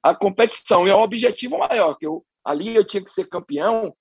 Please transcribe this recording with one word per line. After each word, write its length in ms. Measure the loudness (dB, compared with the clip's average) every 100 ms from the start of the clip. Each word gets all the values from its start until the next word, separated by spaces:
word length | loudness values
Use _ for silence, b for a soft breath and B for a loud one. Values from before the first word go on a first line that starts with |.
à 100 | 2
competição, 760 | 2 -2 2 0 0 2 2 6
e 20 |
é 40 |
o 80 | 4
objetivo 560 | 2 0 -2 -2 -8 -6
maior, 360 | -2 0 0
que 100 | -2
eu, 200 | -8 -10 _ _
ali 300 | -8 -6 0
eu 100 | 0
tinha 200 | 0 -6
que 80 | -8
ser 160 | -8 -8
campeão, 640 | -10 -8 -4 -2 -2 -4 _